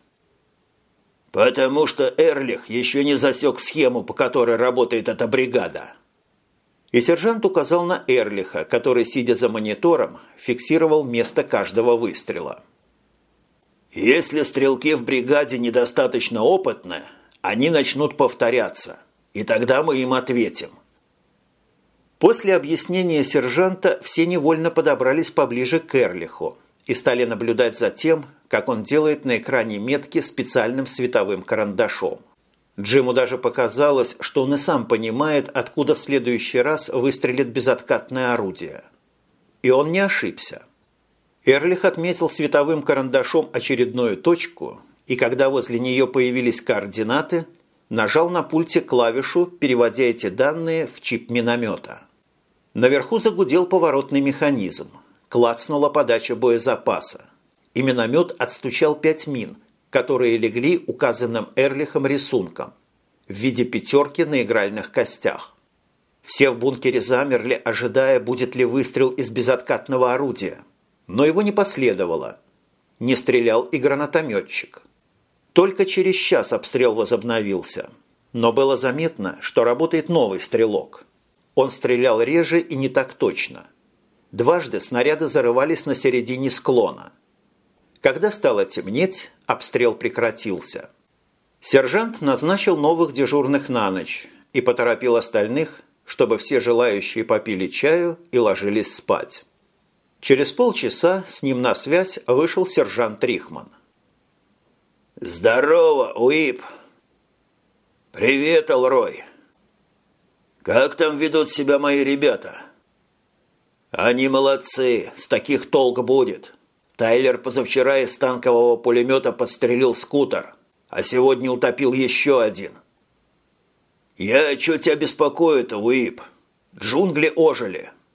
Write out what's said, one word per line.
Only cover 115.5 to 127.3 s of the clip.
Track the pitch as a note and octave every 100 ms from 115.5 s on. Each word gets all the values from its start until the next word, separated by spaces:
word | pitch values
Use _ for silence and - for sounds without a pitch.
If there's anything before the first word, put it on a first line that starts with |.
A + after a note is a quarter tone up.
| C3 -
толк | D3 B2+ B2+ A#2
будет. | C3+ A2+ F#2 - - _ _ _ -
Тайлер | A2+ B2 C3 A#2+
позавчера | B2+ C#3 A#2 C3 B2+ C3+
из | A#2+ -
танкового | C3 B2 B2+ A#2 A#2+ A#2
пулемета | A#2+ A#2+ B2 C3 C3+
подстрелил | - - - A#2+ B2 C3
скутер, | A2+ - C#3+ C3+ - - - _ _ -
а | -
сегодня | - B2 C3 B2+ C3
утопил | B2 C#3 - C3
еще | C3 C3 - C#3+ C3
один». | G#2+ F#2 F#2 - _ _ _ _ _ _ _ _ _ _ _ _ _ -
«Я | G2 C3 D3+ C#3
че | E3 D#3
тебя | E3+ C#3+
беспокою-то, | E3 - D3 C#3+ E3 C#3 G2 G#2+
Уип? | A2+ C3 G#2 - - _ _ _ _
Джунгли | - G#2+ C#3 F#3+ D3 D#3